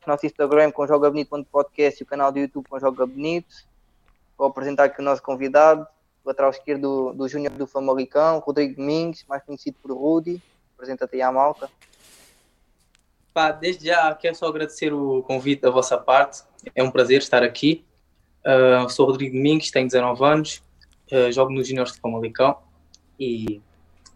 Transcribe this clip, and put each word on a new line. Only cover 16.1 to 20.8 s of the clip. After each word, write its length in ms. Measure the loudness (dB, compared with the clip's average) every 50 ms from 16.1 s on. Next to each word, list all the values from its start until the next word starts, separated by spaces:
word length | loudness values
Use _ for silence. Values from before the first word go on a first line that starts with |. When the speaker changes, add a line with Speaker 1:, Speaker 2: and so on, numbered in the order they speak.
| 4 4 4 2 -2 -10 -20 _ _ _ _ -8 -2
Speaker 2:
É 80 | -2 -2
um 80 | 2
prazer 280 | 2 2 4 4 4 2
estar 240 | 4 2 2 2 2
aqui. 420 | 2 0 0 0 0 0 0 -6 _ _ _ _ _ _ _ _ _ _ _ 0
Ah, 420 | 2 4 6 6 6 6 4 2 0
sou 180 | 2 2 4
Rodrigo 300 | 4 2 0 -4 -6 -2
Domingos, 340 | 0 2 2 2 0 0 -2
tenho 160 | -2 -2 0
dezanove 380 | 0 0 0 0 0 0 0 2
anos, 380 | 2 2 2 0 -4 -10 -14 _ _ _ _